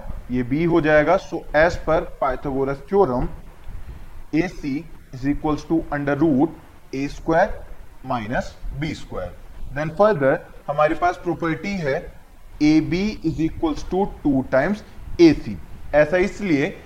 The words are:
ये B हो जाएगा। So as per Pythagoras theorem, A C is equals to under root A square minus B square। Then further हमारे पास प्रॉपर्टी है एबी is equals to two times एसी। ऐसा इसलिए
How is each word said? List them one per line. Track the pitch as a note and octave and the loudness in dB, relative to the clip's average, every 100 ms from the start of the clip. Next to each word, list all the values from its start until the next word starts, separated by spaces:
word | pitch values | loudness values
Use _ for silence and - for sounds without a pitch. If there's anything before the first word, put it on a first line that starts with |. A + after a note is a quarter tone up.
| - - - | -4 -8 -4
ये | B2 A#2+ | -2 0
B | C#3+ E3+ | 0 4
हो | E3 | 4
जाएगा। | D3+ D3+ D3+ F#3 - | 6 6 6 2 0
So | E3 - D3+ E3+ | -8 0 4 4
as | E3 - | 2 0
per | E3 F3 - | 0 0 -4
Pythagoras | E3+ B2+ D3 C3+ C3+ C#3 - | -4 -2 -4 -2 -2 -4 0
theorem, | G3 E3+ B2 D#3 - - - - - - - - - - | 4 4 2 -2 -6 -14 -14 -12 -10 -10 -12 -12 -12 -2
A | D3+ F3+ - | 0 0 -4
C | D3 C#3 E3 - - B2+ | -6 -4 -6 -14 -14 -4
is | C3+ | -2
equals | C#3+ D#3 D3 - | 0 0 -2 0
to | E3 D#3+ | -2 0
under | D3 C#3+ C#3 | -2 0 2
root | E3 C3 D#3+ - - - - | 4 4 2 -2 -20 -20 -12
A | C3+ C#3+ - | -6 -6 -4
square | - D#3+ G#3+ - - - - - C3 | 0 4 4 0 -10 -14 -16 -12 -6
minus | B2+ A2 D#3 - - - C3+ | -4 -2 -4 -4 -8 -8 -4
B | D#3 A#2+ | -4 -6
square। | - - F2+ - - - - C3 | -10 -8 -8 -10 -14 -10 -8 -6
Then | D#3 D#3+ | -2 4
further | G#3+ E3 C3+ D3+ - - - | 4 4 2 2 -2 -12 -4
हमारे | D3 D3+ D#3+ | 2 2 2
पास | - F3 | 0 0
प्रॉपर्टी | F3 E3 E3 D#3+ G3+ G3 | -4 -2 -2 -2 -4 -4
है | D3 C#3 - - - - - - | -2 -2 -4 -16 -20 -20 -14 0
एबी | D3+ D#3 C#3 E3+ G#3+ G#3+ D#3+ | 4 4 4 0 -2 -2 -4
is | C3 D#3 | -2 -2
equals | - D#3+ C#3+ - | 0 -2 -2 -2
to | F3+ G3 - D3+ | -2 -2 -2 0
two | C3 B2+ C3 | 0 2 2
times | D#3+ G#3 - - - - | 2 -2 -8 -14 -4 8
एसी। | E3 C#3+ - G2 - - - D3 | 8 8 -2 -10 -12 -14 0 4
ऐसा | D3+ F3+ | 4 4
इसलिए | G3+ - G3+ C#3 D3 - | 0 -2 0 0 0 -4